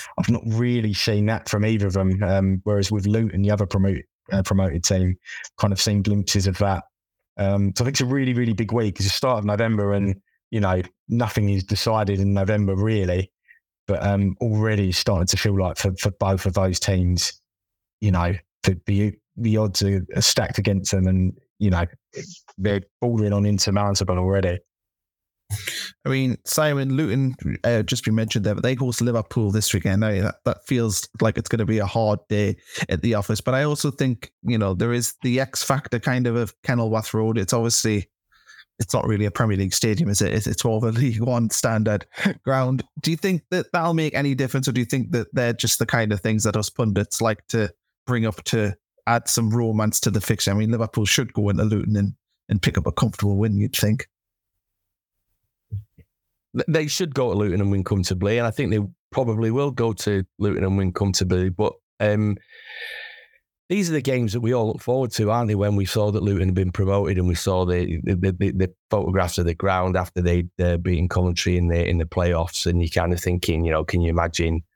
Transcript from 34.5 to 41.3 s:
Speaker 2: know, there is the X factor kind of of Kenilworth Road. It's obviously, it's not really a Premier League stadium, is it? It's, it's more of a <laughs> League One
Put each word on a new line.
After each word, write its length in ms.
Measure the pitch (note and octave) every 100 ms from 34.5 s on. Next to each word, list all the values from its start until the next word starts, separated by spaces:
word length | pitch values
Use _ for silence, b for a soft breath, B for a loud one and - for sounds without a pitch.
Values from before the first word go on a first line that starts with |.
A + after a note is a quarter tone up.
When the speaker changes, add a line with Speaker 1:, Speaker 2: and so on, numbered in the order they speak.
| A2+
Speaker 2:
know, 160 | G2+
there 180 | F2+ A#2
is 220 | A#2+ A#2 -
the 180 | B2+ B2+
X 220 | C3 -
factor 360 | - C#3 - A#2+
kind 280 | - B2+ B2
of 100 | A#2
of 180 | A2 -
Kenilworth 500 | - A#2+ A2+ A2 -
Road. 240 | A2 A2 A2+
It's 160 | F#2+
obviously, 560 | A#2+ A#2 - A2+ G#2 - _ _ B B B B -
it's 160 | -
not 120 | A2 -
really 200 | G2+ G#2
a 40 |
Premier 280 | - A2 G2
League 160 | F#2+
stadium, 340 | - A2+ G#2+ F3
is 140 | G2+
it? 100 | G2+
It's, 140 | D#2+ -
it's 180 | -
more 140 | A#2+ A2
of 60 |
a 60 | A#2
<laughs> 80 | A#2
League 220 | C3+ A2
One 300 | B2